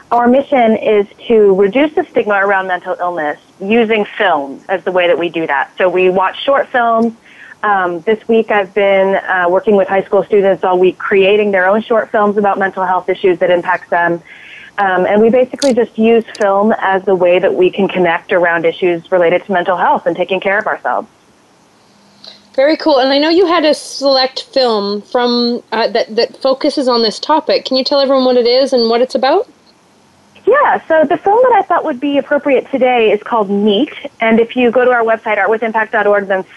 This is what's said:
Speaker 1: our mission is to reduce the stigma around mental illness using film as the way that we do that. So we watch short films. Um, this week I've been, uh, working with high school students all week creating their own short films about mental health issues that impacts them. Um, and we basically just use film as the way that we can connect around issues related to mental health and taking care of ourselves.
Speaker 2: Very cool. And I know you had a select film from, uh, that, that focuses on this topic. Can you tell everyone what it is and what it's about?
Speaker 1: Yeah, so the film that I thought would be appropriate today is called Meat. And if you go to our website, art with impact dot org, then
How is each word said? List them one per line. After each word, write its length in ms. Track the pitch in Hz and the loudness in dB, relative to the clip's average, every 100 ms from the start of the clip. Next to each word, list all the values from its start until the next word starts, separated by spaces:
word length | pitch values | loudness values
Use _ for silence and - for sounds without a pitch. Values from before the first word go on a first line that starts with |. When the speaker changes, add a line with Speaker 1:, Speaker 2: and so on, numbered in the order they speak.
| - | -4
Speaker 1:
our 160 | 240 240 | 0 2
mission 480 | 262 277 269 226 220 | 2 2 2 2 2
is 280 | - 208 202 - - | 2 0 0 -6 0
to 260 | 226 202 | 4 4
reduce 400 | 185 202 262 311 | 4 2 2 0
the 100 | 370 311 | -2 -2
stigma 280 | - 208 202 | -2 0 0
around 240 | 196 196 190 | 0 0 -2
mental 280 | 180 185 170 | -6 -6 -6
illness 400 | 175 170 151 - _ - | -6 -4 -6 -6 _ -12
using 460 | 190 233 220 220 202 | -2 0 2 -2 -4
film 540 | - 202 156 139 135 - | -2 -2 0 -4 -12 -8
as 140 | 190 190 | -6 -2
the 60 | |
way 140 | 180 175 | -2 0
that 120 | 165 | 0
we 100 | 175 | -2
do 160 | 165 160 | -4 -4
that. 240 | 139 - - | -4 -4 -2
So 100 | 185 | -2
we 220 | 180 185 | 2 0
watch 320 | 185 190 - | 2 -2 -4
short 240 | - 277 - | -2 0 0
films. 440 | 254 233 226 233 226 _ - - - | -2 0 0 -2 -4 _ -20 -20 -8
Um, 380 | 208 196 180 175 | -2 -2 -2 -4
this 260 | 160 220 - | -4 -4 -2
week 220 | 226 220 | -4 -2
I've 240 | 208 190 | -2 -2
been, 420 | 208 196 196 190 196 | -2 0 2 2 -2
uh, 280 | - 185 175 | -2 -2 0
working 280 | 185 220 202 | 0 2 0
with 120 | 180 | 2
high 160 | 196 | -2
school 200 | 190 202 | 0 -2
students 400 | 175 208 196 185 | 0 0 2 0
all 160 | 190 180 | 0 2
week 180 | 185 170 | 0 -2
creating 540 | - 196 190 208 208 | -2 0 2 2 0
their 160 | 196 185 | 0 0
own 160 | 220 | 0
short 260 | 220 220 190 | 0 -2 -2
films 280 | 226 208 208 | -2 0 0
about 200 | 202 196 | -2 -2
mental 260 | 196 190 185 | -4 -4 -2
health 220 | 185 180 | -2 -2
issues 300 | 185 196 170 | -2 0 0
that 140 | 180 | 0
impacts 360 | 175 175 175 - | 0 0 -6 -2
them. 300 | 175 170 170 - - - - - - | -2 -2 -4 -8 -20 -20 -20 -14 -4
Um, 260 | 196 180 180 | -2 0 0
and 160 | 208 | 2
we 80 | 226 | 2
basically 440 | 247 254 254 285 233 | 2 0 -2 -2 0
just 200 | 220 - | -2 0
use 280 | 220 233 220 - | 2 2 0 -4
film 340 | 202 196 220 - | 0 2 0 0
as 260 | 190 190 190 | -2 -2 0
the 80 | |
way 240 | 180 175 175 | 0 2 2
that 160 | 185 | 0
we 160 | - 180 | 2 0
can 180 | - 185 | 0 -2
connect 460 | 185 170 170 - | 0 -2 -2 -2
around 320 | 185 175 170 165 | 0 0 0 -2
issues 460 | 160 185 170 - | -2 -2 -4 -2
related 340 | 180 170 175 - | 0 2 0 -2
to 60 | |
mental 260 | 180 180 175 | -4 -2 0
health 300 | 220 269 180 | 0 0 -2
and 100 | 170 | -4
taking 220 | 175 190 | -4 -4
care 180 | 196 202 | -2 -2
of 80 | 202 | -2
ourselves. 420 | 151 127 104 - _ _ _ _ _ _ _ _ _ _ _ - - _ - | -6 -4 -6 -6 _ _ _ _ _ _ _ _ _ _ _ -20 -20 _ 0
Speaker 2:
Very 200 | 285 320 | 0 2
cool. 240 | 320 269 | 2 2
And 140 | 269 | 2
I 60 | 277 | 2
know 100 | 311 | 2
you 160 | 339 349 | 2 2
had 180 | 339 | 2
a 120 | 302 277 | 2 0
select 680 | - - 277 262 262 - - | -4 -4 0 0 0 -6 -6
film 580 | 269 247 214 202 208 | -2 0 0 -2 -6
from, 580 | 196 254 247 240 240 240 - | -4 -2 0 0 -2 -4 -6
uh, 160 | 226 202 | -4 -2
that, 260 | 220 - 220 | -2 -2 -2
that 200 | - - | -4 -2
focuses 500 | 269 269 294 302 254 | -2 0 -2 0 0
on 160 | 240 | 0
this 160 | 226 - | 0 -4
topic. 440 | - 302 - 185 - | 0 0 2 -2 0
Can 120 | 262 | -4
you 60 | |
tell 160 | 247 285 | 0 0
everyone 240 | 269 269 254 | 2 2 2
what 120 | 254 | 2
it 100 | 233 | 2
is 260 | 247 277 | 2 2
and 160 | 254 226 | 0 0
what 120 | 233 | 0
it's 120 | 254 254 | 0 0
about? 320 | 262 349 508 _ _ _ _ _ _ _ _ _ - | 0 0 -2 _ _ _ _ _ _ _ _ _ 0
Speaker 1:
Yeah, 360 | 554 - - - | 2 2 0 0
so 180 | 320 311 | 0 2
the 120 | 320 | 0
film 220 | 403 427 | 0 2
that 80 | 508 | 4
I 80 | 415 | 2
thought 240 | 381 339 311 | 2 -2 -2
would 140 | 247 | -4
be 180 | 285 285 | -2 -2
appropriate 520 | 269 294 285 262 - | -2 -2 0 -2 -2
today 400 | 269 254 247 220 | 0 0 2 2
is 100 | 208 | 0
called 280 | - 233 196 | -2 -2 0
Meat. 440 | 202 214 202 302 - 285 - | 0 0 0 -2 -6 -16 -4
And 200 | 226 226 | 0 2
if 160 | 226 254 | 0 0
you 160 | 240 | 0
go 120 | 254 | 2
to 80 | 247 | 2
our 120 | 240 | 2
website, 340 | 226 226 226 208 | 0 -2 -2 -2
art 120 | 190 | 0
with 120 | 220 | -2
impact 280 | 226 220 214 | -2 -4 -2
dot 160 | 220 208 | -2 0
org, 200 | 202 196 | 0 0
then 160 | 190 185 | -4 -6